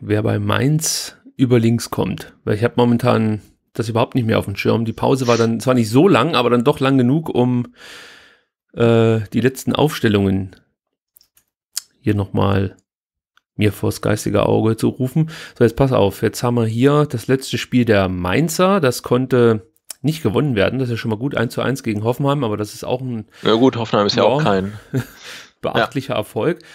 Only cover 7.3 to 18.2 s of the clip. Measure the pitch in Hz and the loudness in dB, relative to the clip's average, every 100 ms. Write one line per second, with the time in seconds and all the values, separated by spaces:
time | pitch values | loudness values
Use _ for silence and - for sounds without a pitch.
7.3 | - 123 123 123 - - - - - - | 0 0 0 -4 -10 -20 -20 -20 -20 -20
8.3 | _ _ _ _ - 117 117 113 113 101 | _ _ _ _ 0 2 4 4 2 -2
9.3 | 123 127 - - - 147 - 120 101 98 | 0 0 -2 -4 0 0 0 0 2 2
10.3 | 95 95 - _ _ _ _ _ _ _ | 0 -4 -12 _ _ _ _ _ _ _
11.3 | _ _ _ _ - - _ - 104 98 | _ _ _ _ -16 -16 _ -2 -2 0
12.3 | 104 98 95 98 - _ _ _ _ _ | 0 2 2 -2 -6 _ _ _ _ _
13.3 | _ _ - 104 - 107 - 107 107 110 | _ _ -2 -2 0 -4 -4 -2 -2 -2
14.3 | 104 107 107 110 113 120 - 127 160 156 | 0 2 2 0 0 -2 -2 -2 -2 -2
15.3 | - - - 120 - 135 113 101 - 113 | -6 -10 0 2 2 2 2 2 0 -4
16.3 | - 123 120 110 113 139 147 147 120 - | -2 -2 0 -2 2 2 2 0 -2 -2
17.3 | 131 - - - 127 113 101 95 90 | -2 -2 -8 -2 0 4 2 2 -2